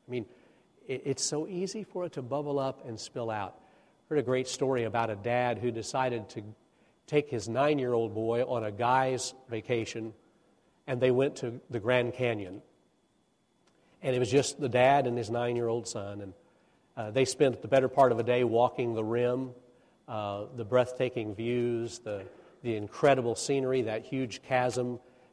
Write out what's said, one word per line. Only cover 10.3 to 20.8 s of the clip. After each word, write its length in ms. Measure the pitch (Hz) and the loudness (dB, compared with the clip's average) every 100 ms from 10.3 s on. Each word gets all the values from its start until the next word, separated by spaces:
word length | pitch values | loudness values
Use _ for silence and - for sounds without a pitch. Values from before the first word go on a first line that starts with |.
| _ _ _ _ _ - | _ _ _ _ _ -8
and 160 | 123 | 2
they 100 | 127 | 4
went 260 | 123 143 143 | 4 2 0
to 220 | 123 120 - | -8 -8 -8
the 100 | 120 | -4
Grand 340 | 107 127 120 | 2 2 2
Canyon. 480 | 113 123 107 92 101 - _ _ _ _ _ _ _ _ _ _ _ _ _ | 0 -2 -2 -6 -12 -16 _ _ _ _ _ _ _ _ _ _ _ _ _
And 140 | 143 123 | -2 0
it 40 | |
was 100 | 113 | 2
just 320 | 139 - - | 2 2 -2
the 80 | 135 | 0
dad 380 | 123 131 143 123 | 4 6 6 2
and 100 | 120 | -2
his 120 | 107 | -2
nine-year-old 580 | 120 120 120 117 117 110 | -2 -2 0 0 -2 -4
son, 340 | 107 101 101 | -8 -8 -10
and, 120 | 95 92 _ _ _ _ _ - | -12 -16 _ _ _ _ _ -10
uh, 160 | 107 | 2
they 140 | 117 131 | 4 4
spent 360 | - 139 110 | 4 2 2
the 60 | 110 | 4
better 200 | 135 131 | 4 6
part 240 | - 131 | 6 6
of 60 | 113 | 6
a 60 | |
day 200 | 120 123 | 2 4
walking 520 | 120 113 123 - 120 110 | 4 4 4 2 -2 -2
the 80 | |
rim, 480 | 110 117 120 127 131 - - _ _ _ - | 0 0 2 0 -4 -12 -20 _ _ _ -10
uh, 380 | 110 101 101 104 123 | -6 -4 -6 -8 -10
the 100 | 104 | 2
breathtaking 680 | 123 | 4